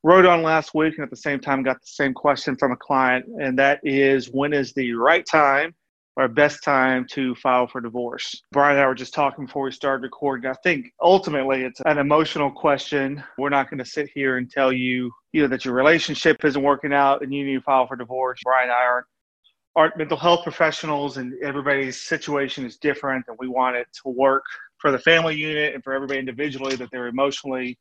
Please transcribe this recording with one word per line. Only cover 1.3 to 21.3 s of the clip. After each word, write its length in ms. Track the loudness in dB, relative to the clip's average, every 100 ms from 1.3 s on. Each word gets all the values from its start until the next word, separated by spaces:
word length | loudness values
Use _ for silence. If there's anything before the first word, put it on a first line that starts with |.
| -6
time 240 | -2 -2
got 160 | 0 -4
the 80 | -8
same 280 | -4 -4
question 420 | 0 0 0 -2 -2
from 160 | -2
a 40 | -2
client, 500 | -2 0 2 0 -4 -6
and 200 | -4 2
that 200 | 2 2
is, 460 | 0 2 4 2 0
when 260 | -4 -2
is 180 | -2 -2
the 220 | -4 -4
right 320 | 2 4 2 2
time 480 | 2 4 2 -2 -8 _ _ _ -2
or 100 | 0
best 380 | 2 2 2
time 420 | 0 2 2 0 -4
to 240 | -4 -4
file 320 | -2 0 0 0
for 160 | -4
divorce? 600 | -10 -8 -8 -8 -12 -14 _
Brian 280 | 0 2 4
and 40 |
I 40 | 2
were 80 |
just 180 | 0 -6
talking 320 | -2 -2 -2
before 200 | -10 -8
we 80 | -8
started 300 | -6 -4 -4
recording. 480 | -6 -6 -6 -4 -8
I 40 | -4
think 240 | -2 -2 -6 _
ultimately 640 | 4 6 4 -2 0 0
it's 180 | -2 0
an 140 | 2 2
emotional 520 | 4 2 2 0 -2
question. 720 | 0 0 0 -2 -4 -4 -6 -14 -6
We're 140 | 0
not 180 | 0 -2
gonna 160 | -6
sit 240 | -8 -8 -8
here 240 | -2 -2 -2
and 120 | -4
tell 220 | 0 0
you, 400 | 2 -2 -2 -4 -10 _
you 100 | 0
know, 60 | 0
that 180 | 0 -2
your 80 |
relationship 720 | 2 4 4 0 0 2 2 2
isn't 160 | 2
working 320 | 0 0 0
out 280 | 2 4 2
and 120 | -2
you 100 | -6
need 120 | -4 -4
to 40 |
file 260 | 0 2 2
for 100 | -4
divorce. 440 | -10 -4 -4 -4
Brian 280 | 0 0 2
and 20 |
I 100 | 2
aren't, 240 | 2 0 -4 _ _ _ _ _ _ 2
aren't 220 | 2 0
mental 180 | -6 0
health 280 | 2 2
professionals, 720 | 0 0 0 0 -6 -4 -4 -8
and 160 | -10